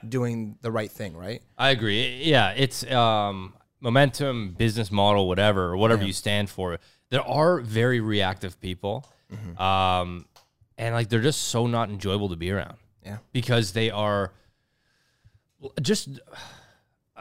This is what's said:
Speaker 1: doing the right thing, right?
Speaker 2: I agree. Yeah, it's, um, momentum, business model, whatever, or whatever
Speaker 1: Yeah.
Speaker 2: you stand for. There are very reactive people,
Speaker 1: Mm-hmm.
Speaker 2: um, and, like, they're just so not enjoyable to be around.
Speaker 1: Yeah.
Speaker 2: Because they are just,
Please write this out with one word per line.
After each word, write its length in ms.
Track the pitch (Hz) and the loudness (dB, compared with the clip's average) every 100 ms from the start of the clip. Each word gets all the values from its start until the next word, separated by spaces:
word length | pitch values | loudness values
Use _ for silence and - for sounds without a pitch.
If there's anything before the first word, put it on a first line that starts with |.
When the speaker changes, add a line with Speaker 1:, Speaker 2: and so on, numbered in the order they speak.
| 113 | -4
Speaker 1:
doing 500 | 127 120 117 107 - | -4 -2 -4 -6 -8
the 80 | 117 | -6
right 200 | 113 107 | -4 -6
thing, 240 | - 104 80 | -8 -12 -10
right? 260 | 90 120 - - | -12 -12 -14 -2
Speaker 2:
I 120 | 131 | 0
agree. 540 | 127 107 104 127 123 160 | 2 2 0 0 -2 2
Yeah, 240 | 135 98 | 4 4
it's, 320 | 104 135 - - | 2 -2 -2 -2
um, 640 | 127 117 107 101 98 92 - _ _ | 2 4 2 0 -4 -10 -16 _ _
momentum, 760 | 127 123 143 - 139 123 98 | 2 4 4 2 -4 -4 -6
business 380 | 87 113 107 101 | 0 0 0 0
model, 360 | 101 101 104 92 | 4 6 6 4
whatever, 400 | 92 104 95 90 | 4 4 4 0
or 60 | 92 | 2
whatever 240 | 113 113 | 4 4
Speaker 1:
Yeah. 60 | 101 | 2
Speaker 2:
you 60 | |
stand 360 | 90 107 104 101 | -2 -2 -2 -2
for. 280 | - 92 82 - _ _ | -4 -6 -6 -10 _ _
There 120 | 127 | -4
are 400 | 117 135 160 175 | 0 2 2 2
very 380 | 117 110 123 123 | 0 0 2 2
reactive 580 | 110 104 92 92 95 - | 0 0 0 -2 -8 -10
people, 460 | 95 90 101 117 - _ _ | -10 -8 -6 -6 -10 _ _
Speaker 1:
Mm-hmm. 300 | 107 101 87 | -14 -12 -4
Speaker 2:
um, 640 | 92 95 92 92 90 87 - _ _ _ _ - | 0 2 4 2 -2 -8 -14 _ _ _ _ -8
and, 160 | 117 | -4
like, 140 | 117 110 | -2 0
they're 140 | 113 | 2
just 220 | 127 147 | 2 0
so 240 | - 117 120 | -2 0 0
not 220 | 117 107 | 0 -2
enjoyable 380 | 104 98 101 101 | -4 -2 -2 -2
to 60 | 82 | -4
be 160 | 87 | -4
around. 260 | 98 - - _ _ | -4 -6 -12 _ _
Speaker 1:
Yeah. 160 | - 104 - | -16 -16 -6
Speaker 2:
Because 400 | 131 120 120 101 | -4 2 2 2
they 180 | 104 113 | 0 -2
are 440 | 104 104 101 92 - _ _ _ _ _ _ _ _ _ _ _ _ 139 - | 0 0 0 -2 -8 _ _ _ _ _ _ _ _ _ _ _ _ -10 -4
just, 280 | 131 214 - 135 - - - - - _ _ _ _ - | 0 0 -2 -14 -18 -20 -20 -20 -20 _ _ _ _ -20